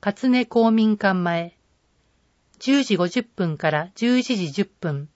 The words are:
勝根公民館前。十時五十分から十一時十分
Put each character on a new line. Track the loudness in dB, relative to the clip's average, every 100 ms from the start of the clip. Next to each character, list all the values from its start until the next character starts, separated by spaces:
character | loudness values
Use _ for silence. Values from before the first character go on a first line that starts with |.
勝 | -4 -2 0
根 | 2 2
公 | 2 4
民 | 4 2 2
館 | 0 0
前。 | -2 -4 -6 _ _ _ _ _ _ _ _ _ _ _
十 | 0 0
時 | 2 0
五 | 0
十 | -2
分 | -6 -6 -4 -2
か | -2
ら | -2 -4
十 | -4 0 0
一 | 0 -2
時 | -4
十 | -4
分 | -6 _ -6 -6 -8